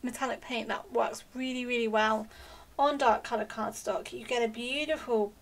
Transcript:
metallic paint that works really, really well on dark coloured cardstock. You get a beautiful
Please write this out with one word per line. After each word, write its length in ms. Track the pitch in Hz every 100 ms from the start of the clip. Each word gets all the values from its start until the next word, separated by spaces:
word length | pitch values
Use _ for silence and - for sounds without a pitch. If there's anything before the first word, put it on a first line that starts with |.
metallic 380 | 247 247 262 -
paint 260 | - 240 220
that 220 | - -
works 340 | 254 - 240 -
really, 320 | 254 262 254 247
really 220 | 240 226
well 380 | 214 214 220 220 - - - - -
on 180 | 285 285
dark 260 | 254 220
coloured 280 | - 220 214
cardstock. 640 | - 208 - - 190 -
You 100 | 359
get 180 | 220 247
a 60 | 226
beautiful 880 | 226 240 277 302 311 - 226 208 -